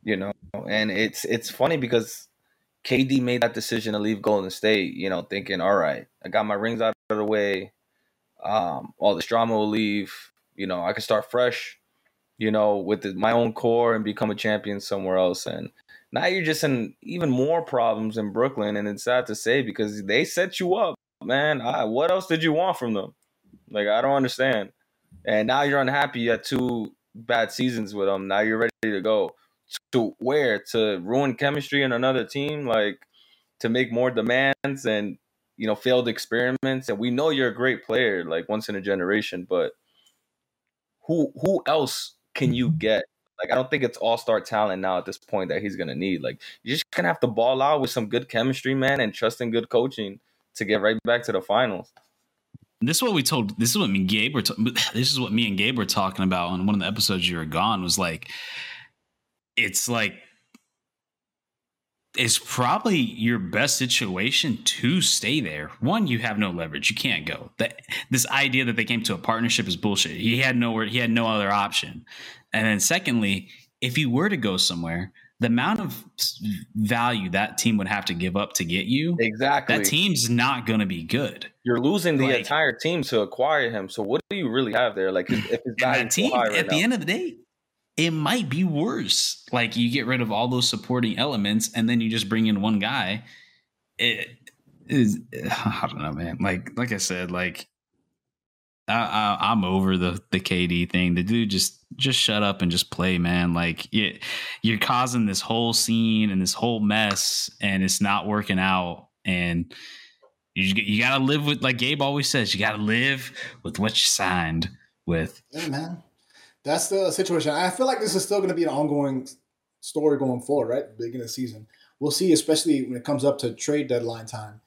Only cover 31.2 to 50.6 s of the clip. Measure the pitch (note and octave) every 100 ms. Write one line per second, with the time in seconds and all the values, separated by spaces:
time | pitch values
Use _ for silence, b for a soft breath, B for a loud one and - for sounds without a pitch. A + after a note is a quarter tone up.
31.2 | C#3 A2+ C#3+ D3 C3+ C#3+ C3+ A#2+ C3 C3
32.2 | A2+ C#3+ C#3+ D3+ C3+ A2 G#2 G2 _ b
33.2 | b b b _ A#2 A#2+ B2 A#2 B2+ A#2
34.2 | A2 B2 C3+ C3+ C#3 C3+ B2+ G#2+ G#2 -
35.2 | _ _ _ - A2 G#2 B2+ B2+ A#2+ A2
36.2 | - A2+ B2 C3 C3+ C3 B2+ G2+ A#2+ B2
37.2 | D#3 C#3+ B2+ G#2+ B2+ A#2 - A#2 A#2+ F#2+
38.2 | E2+ E2 E2+ G#2+ G#2+ G2+ F#2+ G2 F2+ G#2
39.2 | G#2 F2+ F2+ F2+ D#2+ - _ b b _
40.2 | _ _ _ _ _ _ _ _ - E3
41.2 | C#3+ - D#3+ G3 - D#3 C3+ - - _
42.2 | _ - C3 A#2+ B2 D#3+ G#2+ G#2+ - _
43.2 | _ - F2+ B2 C3 D3+ B2 - A2+ A#2
44.2 | - A2 - G#2+ G#2+ F#2 F#2+ F#2 F#2 F#2
45.2 | _ G#2 F#2 D#2 G2+ F#2+ E2 C2+ F#2+ F2
46.2 | C2 C2 B B - D3 - - F3 E3+
47.2 | - G#2+ A#2 C3 C#3 D3+ B2+ - G#2+ A#2+
48.2 | - A2+ B2 C3 C3 C3+ C3 C#3 A2+ -
49.2 | A2+ A2+ A#2+ A2+ A2 A#2+ C3 C3+ G#2 G2
50.2 | _ _ _ -